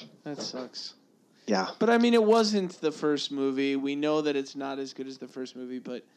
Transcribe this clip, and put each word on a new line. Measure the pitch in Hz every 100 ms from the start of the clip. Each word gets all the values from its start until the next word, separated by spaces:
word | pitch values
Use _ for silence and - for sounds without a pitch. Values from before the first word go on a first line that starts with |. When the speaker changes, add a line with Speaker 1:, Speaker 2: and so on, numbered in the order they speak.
| - -
Speaker 1:
That | 151 143
sucks. | - 127 123 - - - _ _ _ _ -
Speaker 2:
Yeah. | - - -
Speaker 1:
But, | 220
I | 233
mean, | 240
it | 233
wasn't | 214 226 214 208 180 -
the | 156
first | 147 151 143 -
movie. | 139 139 131 139 139
We | 139
know | 143 151 151
that | 151 139
it's | 135 139
not | 139 135
as | 135
good | - 135
as | 131
the | 127
first | 131 127 127
movie, | 127 127
but, | 120 123 -